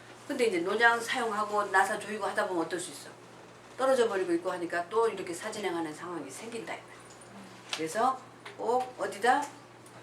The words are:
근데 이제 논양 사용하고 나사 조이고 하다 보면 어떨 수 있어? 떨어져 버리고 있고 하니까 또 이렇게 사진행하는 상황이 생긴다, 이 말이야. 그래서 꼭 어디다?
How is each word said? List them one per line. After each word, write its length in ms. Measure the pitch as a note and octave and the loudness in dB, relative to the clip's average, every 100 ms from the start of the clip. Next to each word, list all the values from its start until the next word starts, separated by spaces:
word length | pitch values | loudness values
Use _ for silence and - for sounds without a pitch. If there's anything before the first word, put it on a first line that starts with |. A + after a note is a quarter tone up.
| - - - | -20 -16 -6
근데 200 | B3+ A3+ | 2 2
이제 120 | F3 | 4
논양 420 | F3+ G#3+ A#3 A#3 | 2 4 6 6
사용하고 680 | - - - G3+ G#3 G#3 G3 | 2 -2 0 0 0 0 4
나사 320 | F#3+ - G#3+ | 4 4 2
조이고 260 | G3+ G#3+ F#3+ | -4 -4 -2
하다 220 | G#3+ G3+ | -2 0
보면 180 | F3 E3 | 0 -2
어떨 140 | F3 | -4
수 100 | - | -6
있어? 200 | - - - - - - - - - | -12 -16 -18 -20 -20 -20 -20 -16 0
떨어져 320 | C4 B3 A3 | 4 6 4
버리고 240 | F#3+ F3 | 2 2
있고 160 | E3 F#3 | 2 0
하니까 380 | F3+ E3+ F3 E3+ | -2 -2 -2 0
또 200 | A3 A3+ | 2 2
이렇게 240 | F#3 F3 | 0 -6
사진행하는 600 | E3 G#3+ G#3 F#3 E3+ D#3+ | -6 -8 -4 -2 -2 -4
상황이 340 | D3+ E3+ E3 C3 | -6 -8 -8 -8
생긴다, 460 | - A3+ A#3 E3 | -12 -10 -10 -8
이 40 | - | -12
말이야. 200 | - - - - - - - - - - | -14 -20 -20 -20 -20 -18 -18 -18 -10 -6
그래서 440 | D#3+ G#3+ B3+ B3 - - - - | -4 2 2 2 -8 -18 -16 -4
꼭 360 | G#3+ B3 B3 - | 0 0 0 -6
어디다? 480 | G#3 G#3 A#3+ C4+ - - - - - - | -6 0 2 4 0 -10 -20 -20 -20 -20